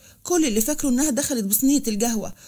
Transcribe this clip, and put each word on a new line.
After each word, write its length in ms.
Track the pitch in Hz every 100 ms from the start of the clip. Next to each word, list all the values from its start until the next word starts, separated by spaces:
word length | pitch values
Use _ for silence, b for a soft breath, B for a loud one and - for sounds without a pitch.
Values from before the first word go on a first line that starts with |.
| b b
كل 220 | - 349 302
اللي 160 | 208
فاكره 280 | 220 294 285
إنها 200 | 247 311
دخلت 340 | 240 285 247
بصينية 400 | 196 214 269 285 233
القهوة 460 | 208 233 220 87 -